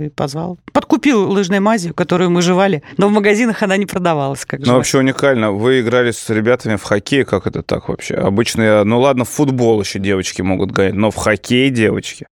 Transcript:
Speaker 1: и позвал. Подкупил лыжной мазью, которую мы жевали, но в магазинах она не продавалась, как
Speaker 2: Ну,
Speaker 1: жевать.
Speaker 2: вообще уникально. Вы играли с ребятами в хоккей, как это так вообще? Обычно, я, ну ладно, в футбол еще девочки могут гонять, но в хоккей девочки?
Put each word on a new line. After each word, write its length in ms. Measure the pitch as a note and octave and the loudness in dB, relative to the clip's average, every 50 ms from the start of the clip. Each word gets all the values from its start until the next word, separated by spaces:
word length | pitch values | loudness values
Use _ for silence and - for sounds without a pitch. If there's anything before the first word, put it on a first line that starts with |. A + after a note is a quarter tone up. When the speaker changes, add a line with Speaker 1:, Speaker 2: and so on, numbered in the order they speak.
| D3+ | -8
Speaker 1:
и 40 | D3+ | -8
позвал. 500 | - - D3+ C3+ C#3 D#3+ E3+ F3+ F3+ - _ - | -6 -6 -6 -6 -6 -8 -10 -10 -12 -14 _ -6
Подкупил 580 | - - - - D#4 A#3+ - D4 B3+ G#3 F#3 - | -4 -4 0 0 0 2 2 2 2 2 2 0
лыжной 300 | G3 G3+ G3 F3 G3+ G3 | 0 0 0 0 0 0
мазью, 320 | G3 G#3+ A3+ G#3 E3+ E3+ | 2 2 0 0 -2 -4
которую 380 | - - - - F3+ E3+ F#3 F3 | -4 -4 -2 0 0 0 2 2
мы 100 | E3+ F3 | 2 2
жевали, 420 | E3+ F3+ F#3 F#3 G3 G3 F3 D3 - - - | 2 2 2 2 2 2 0 -2 -6 -6 -2
но 120 | - G3 G#3 | 0 2 2
в 20 | |
магазинах 500 | G#3 G#3+ G3+ G#3 G#3 G#3+ B3+ A3+ F#3+ - | 4 4 4 2 2 2 2 0 0 0
она 140 | G#3+ F#3+ F#3+ | 0 0 0
не 80 | G3+ G3+ | 0 -2
продавалась, 640 | - - F#3 F3+ E3+ D#3+ D3 C#3 C3+ C#3 - - | -2 -4 -2 0 0 0 0 -2 -4 -4 -6 -8
как 140 | - - C3+ | -10 -8 -4
Speaker 2:
Ну, 60 | C#3 | 0
Speaker 1:
жевать. 100 | B2 B2 B2+ | 2 2 2
Speaker 2:
вообще 200 | A#2+ - - C3+ | 2 2 2 2
уникально. 520 | C3 C3 - - C#3+ C#3 C3+ A#2 G#2+ G#2+ | 2 0 0 2 2 2 2 2 0 -2
Вы 280 | G2 G2+ A2 B2+ C3 C3 | -2 0 0 2 2 2
играли 300 | A2 A2+ B2 B2 B2 A#2+ | 2 2 2 2 2 0
с 180 | A2 - - - | -2 -4 -4 -2
ребятами 460 | A2 A2 G#2+ A#2+ B2 - - A#2 G#2+ | -2 0 2 2 0 0 0 -2 -4
в 80 | F#2+ - | -4 -2
хоккей, 400 | - G#2 G#2 - - C#3+ C3+ A#2 | -2 -2 -2 -2 0 0 0 0
как 220 | - G#2 F#2 - | 0 0 -2 -2
это 160 | - - E2 | -4 -6 -6
так 280 | - - - - - - | -4 -4 -4 -4 -4 -6
вообще? 240 | - - - - - | -8 -8 -8 -6 -4
Обычно, 480 | - - F#2+ G2 G#2+ A#2 - - A2+ | -2 0 0 2 0 0 0 0 0
я, 220 | A2+ G#2+ G#2+ G#2 G2+ | 2 4 4 4 4
ну 160 | G#2+ A#2 A#2+ | 2 2 2
ладно, 260 | C3 C#3 C3 B2 A#2 | 2 2 2 0 -2
в 20 | - | -4
футбол 540 | - - D3+ C#3 C3 B2 A#2+ A2+ A2+ G#2 | -2 -2 0 0 0 2 2 2 2 2
еще 160 | G2 - - G2 | 0 -4 -6 -4
девочки 420 | F#2+ G2+ G2 F#2+ F#2 - - - | -2 -2 -2 -2 -2 -4 -6 -4
могут 300 | F#2 F#2+ F#2 F2+ G2 - | -2 -2 0 0 -2 -2
гонять, 240 | - G2 G2 F#2 - | 0 0 0 0 0
но 160 | G2 A2 G#2+ | 0 0 0
в 60 | - | -2
хоккей 520 | - - A2 G#2+ - - - B2 B2 C3+ C#3 | -2 0 0 0 0 0 0 0 2 2 2
девочки? 580 | B2+ A#2 G#2+ G2+ - G2 - - - - - - | 2 2 0 0 0 -2 -6 -8 -12 -16 -18 -20